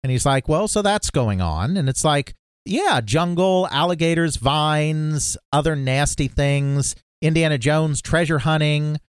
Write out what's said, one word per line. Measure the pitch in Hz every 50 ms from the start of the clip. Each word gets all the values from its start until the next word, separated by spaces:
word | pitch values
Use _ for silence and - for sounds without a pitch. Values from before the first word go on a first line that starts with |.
| -
And | 131
he's | 127 123 -
like, | 143 139 135 - -
"Well, | 156 160 208
so | 214 - 214
that's | 208 208 202 208 - -
going | - 156 123 107 101 92 92
on." | 85 78 78 92 127 185
And | 196 151 135
it's | 131 - -
like, | 156 147 143 139 - - _ _ _ _ _ _
yeah, | - 190 277 392 392 262 131 113
jungle, | 104 107 160 170 175 175 170 185 190 190 185 185 175
alligators, | - 139 156 175 180 156 165 165 165 160 170 165 -
vines, | - 110 135 143 156 151 151 151 151 151 156 156 156 156 151 156 147 - - - - _ _ -
other | 143 147 165 156
nasty | 143 135 131 131 135 143 143 - - 147
things, | 131 - - 143 139 143 139 139 139 139 143 139 - - - _ _ _ _
Indiana | - 151 160 165 165 156 151 135
Jones, | 113 143 151 156 160 156 147 -
treasure | - - - 160 170 151 160 143
hunting. | 120 160 156 156 156 151 147 147 151 151 151 151 _ _ _